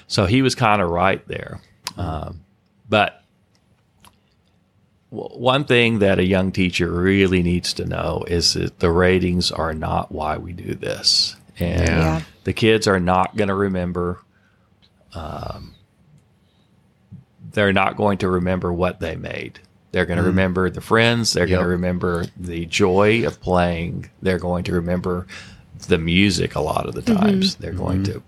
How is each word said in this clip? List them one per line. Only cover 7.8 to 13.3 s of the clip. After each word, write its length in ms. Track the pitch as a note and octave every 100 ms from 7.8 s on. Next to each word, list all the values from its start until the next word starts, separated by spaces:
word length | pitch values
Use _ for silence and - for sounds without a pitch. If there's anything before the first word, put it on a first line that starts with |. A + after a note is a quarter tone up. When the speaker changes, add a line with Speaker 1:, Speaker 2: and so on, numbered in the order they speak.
| F2
Speaker 1:
know 380 | E2+ E2 E2 -
is 260 | F2 -
that 240 | E2+ F2 -
the 120 | F2+
ratings 580 | E2 F2+ F#2 F2+ F2+ F2
are 240 | E2 D#2+
not 380 | D#2 E2 E2+ E2+
why 240 | - D2+ E2
we 160 | F2
do 220 | F2 F#2 -
this. 580 | - - - - - - - -
And 220 | F2 E2+ E2+
Speaker 2:
Yeah. 100 | E2 D#2+ D#3+
Speaker 3:
Yeah. 40 | D#3 -
Speaker 1:
the 80 | -
kids 340 | F#2 A2 A2 G#2+
are 140 | F#2+
not 360 | F2+ F2+ F#2